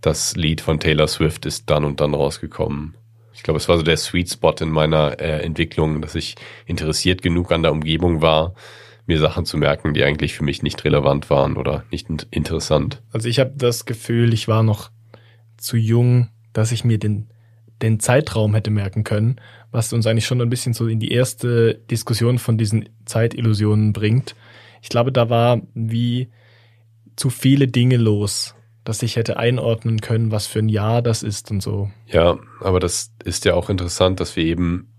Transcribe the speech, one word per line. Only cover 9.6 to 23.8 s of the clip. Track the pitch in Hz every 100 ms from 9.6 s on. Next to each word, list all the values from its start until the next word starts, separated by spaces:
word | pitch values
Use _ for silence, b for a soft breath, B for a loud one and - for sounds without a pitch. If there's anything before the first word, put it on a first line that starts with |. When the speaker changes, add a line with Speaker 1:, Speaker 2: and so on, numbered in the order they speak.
| 71 73 80
Speaker 1:
die | 76
eigentlich | 71 73 76
für | -
mich | 73 69
nicht | 73 - 78
relevant | 73 69 69 -
waren | 71 71 71
oder | 71 73 -
nicht | - -
in-, | 78 -
interessant. | - 76 80 - 76 71 - -
Speaker 2:
Also | 120 113
ich | 123
habe | 131 139
das | 123 117 -
Gefühl, | 113 - 117 120
ich | 113 -
war | 110
noch | 113 104 - - b b b b b _
zu | - 117
jung, | 110 117 123 123 120 _ _
dass | - 110
ich | 120
mir | 120 110
den, | 107 104 107 b b b b _
den | 110 110
Zeitraum | - 127 156 110 107 107
hätte | 107
merken | 107 101 110
können, | 107 104 113 127 B B B
was | - 113
uns | 120 113
eigentlich | 113 -
schon | 123
ein | 117
bisschen | 123 -
so | 113 117
in | 113
die | 110
erste | 120 127 - 123 120 113 - -
Diskussion | 120 - 110 120 123
von | - 113
diesen | 110 107 - _ -
Zeitillusionen | 113 117 117 113 104 107 107